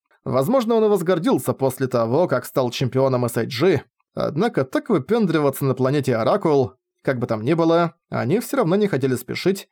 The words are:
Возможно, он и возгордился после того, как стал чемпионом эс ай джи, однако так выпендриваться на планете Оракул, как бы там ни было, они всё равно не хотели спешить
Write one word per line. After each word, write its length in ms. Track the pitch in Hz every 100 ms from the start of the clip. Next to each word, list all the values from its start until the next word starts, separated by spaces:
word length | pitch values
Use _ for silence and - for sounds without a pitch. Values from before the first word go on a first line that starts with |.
| _ _
Возможно, 520 | 135 127 139 262 226 226
он 100 | 214
и 20 |
возгордился 640 | 202 170 175 220 170 -
после 340 | 117 131 - 131
того, 400 | 120 113 139 180
как 180 | 127 -
стал 260 | 147 123
чемпионом 540 | - 127 131 135 123 120
эс 120 | 123
ай 80 | 113
джи, 380 | 120 180 156 - _ _
однако 500 | - 123 151 233 185
так 260 | 131 302 294
выпендриваться 760 | 185 131 233 190 160 143 135 135
на 100 | 127
планете 400 | 127 147 131 113
Оракул, 580 | 113 151 170 139 120 - _ _
как 160 | - 127
бы 80 | 117
там 160 | 113
ни 100 | 113
было, 420 | 165 165 165 170 - -
они 300 | 120 113 208
всё 180 | - 269
равно 180 | 170 196
не 100 | 202
хотели 280 | 139 135 123
спешить 540 | - 117 180 196 -